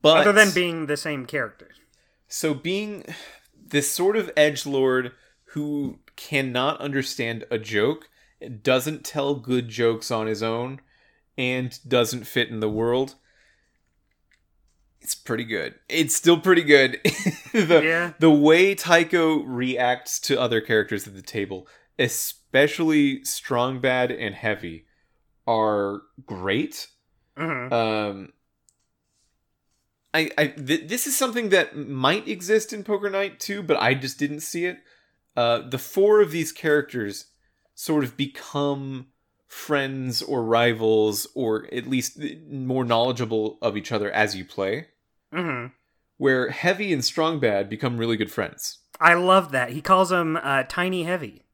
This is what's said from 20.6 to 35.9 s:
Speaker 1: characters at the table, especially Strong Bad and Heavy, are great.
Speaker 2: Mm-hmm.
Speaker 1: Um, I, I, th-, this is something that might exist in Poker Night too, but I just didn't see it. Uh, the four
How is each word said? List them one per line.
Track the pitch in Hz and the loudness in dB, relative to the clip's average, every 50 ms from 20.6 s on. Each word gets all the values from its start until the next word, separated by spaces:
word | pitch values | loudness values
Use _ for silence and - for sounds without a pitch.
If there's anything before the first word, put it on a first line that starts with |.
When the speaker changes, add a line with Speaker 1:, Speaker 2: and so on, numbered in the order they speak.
Speaker 1:
characters | 110 - 117 110 101 - 110 98 - | 0 2 2 2 2 0 -4 -8 -8
at | 107 98 | -12 -16
the | 95 92 | -18 -18
table, | - - 110 101 95 98 92 - _ _ _ _ _ _ | -10 -6 -6 -6 -6 -8 -14 -14 _ _ _ _ _ _
especially | - 131 120 - - - - - _ _ _ - 131 143 147 143 - 170 160 156 151 143 139 135 135 - | -2 -2 -2 -2 -6 -6 -8 -10 _ _ _ 2 4 4 4 2 -2 0 2 2 2 2 2 0 -4 -8
Strong | - - - - - 135 120 123 127 131 127 | -8 -8 -8 -6 -4 -2 0 0 -2 -4 -2
Bad | 123 131 127 127 127 123 | -2 0 0 0 0 -2
and | 127 - 117 104 95 | -2 -6 -6 -8 -8
Heavy, | - - 110 104 - - - 80 80 _ _ _ _ _ _ _ _ _ _ _ _ _ | -4 -4 -4 -4 -4 -8 -14 -14 -14 _ _ _ _ _ _ _ _ _ _ _ _ _
are | - 117 110 110 107 104 101 101 98 101 98 _ _ _ - 131 | -2 0 2 2 0 0 0 -2 -2 -4 -8 _ _ _ -20 -14
great. | - 104 92 92 95 98 127 160 - - - - - _ _ _ _ _ _ _ _ _ | -12 -12 -6 -2 -2 0 0 -2 -4 -8 -14 -16 -18 _ _ _ _ _ _ _ _ _
Speaker 2:
Mm-hmm. | 139 156 165 151 127 123 127 127 | -10 -8 -6 -6 -8 -6 -2 -2
Speaker 1:
Um, | 117 113 110 110 107 104 104 98 98 95 - _ _ _ _ _ _ _ _ _ _ _ _ _ _ _ _ _ _ _ _ _ _ _ _ _ _ _ _ _ _ _ _ _ _ _ _ - | 0 0 0 -2 -2 -4 -4 -8 -10 -16 -18 _ _ _ _ _ _ _ _ _ _ _ _ _ _ _ _ _ _ _ _ _ _ _ _ _ _ _ _ _ _ _ _ _ _ _ _ -2
I, | 156 160 - - | -2 -2 0 0
I, | - 151 139 | 0 0 0
th-, | - - 139 127 160 160 156 | -2 -8 -4 -2 -2 -2 -2
this | 156 208 247 - | -6 -6 -6 -4
is | 285 269 | -4 -2
something | - 269 254 220 247 226 202 | -2 -2 -2 -2 -4 0 4
that | 190 185 160 - - | 4 4 4 2 -4
might | 151 143 - 139 131 131 139 170 214 - | -12 -10 -8 -4 0 2 2 2 0 -2
exist | - 214 175 180 180 214 220 214 - | -6 -8 -8 0 2 2 2 2 -2
in | 220 214 196 | -12 -12 -4
Poker | - 208 196 208 202 | -4 -4 -2 -2 -4
Night | 190 196 196 196 - _ | -2 -2 -4 -4 -6 _
too, | - - 196 202 190 | -10 -8 -8 -8 -2
but | 156 151 | 0 0
I | - - 120 135 | 2 2 0 0
just | 135 131 131 - - | 0 -4 -10 -4 -4
didn't | 147 143 147 151 | -4 -4 -4 -8
see | 156 - - 170 175 | -10 -8 -6 -4 -4
it. | 180 180 - _ _ _ _ _ _ _ _ _ _ _ | -6 -6 -8 _ _ _ _ _ _ _ _ _ _ _
Uh, | 123 120 117 117 117 - | 0 0 2 0 0 -2
the | 127 127 131 | -6 -8 -8
four | - - | -8 -4